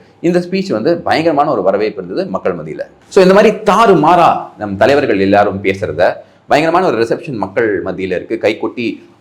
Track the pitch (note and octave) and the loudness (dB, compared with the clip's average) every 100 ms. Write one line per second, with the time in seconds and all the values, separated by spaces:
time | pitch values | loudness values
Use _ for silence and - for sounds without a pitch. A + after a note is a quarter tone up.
0 | _ _ E3 F3 F3 F#3+ - A2 C3+ E3+ | _ _ -2 -2 -2 -6 -4 -2 -2 -2
1 | G2 B2+ E3 C#3+ D3+ A#2 F#2 G2 G#2+ F#2+ | 0 0 0 0 0 0 0 0 -2 -6
2 | F2 B2 F#3 F#2 F#2+ E2+ D#2 C#2+ - _ | -8 -8 -6 -6 -6 -6 -8 -12 -14 _
3 | - G3 F#3 G3 A3 - G3+ G3 A3+ E3+ | 0 4 6 6 4 2 0 2 4 4
4 | D3+ F3 D3 - - - G#2 G2 A#2 C#3 | 4 4 4 0 -6 -10 -6 0 2 2
5 | A#2 G2 G2 G2+ G#2 F#2+ G2 G2 F2 D2+ | 2 0 2 4 2 0 -4 -4 -4 0
6 | G#2 - - _ - C#3 E3 F3 F3+ A2+ | 0 -2 -12 _ -2 0 2 0 0 0
7 | - C#3+ - A2+ G2 B2 A2+ F#2 F#2+ F2+ | -2 -4 -6 -8 -6 -2 -2 -2 -6 -6
8 | F#2 F2 F2 A2+ G#2+ A2 A2+ - A2+ - | -6 -6 -6 -4 -2 -2 -6 -6 -6 -8
9 | - _ | -14 _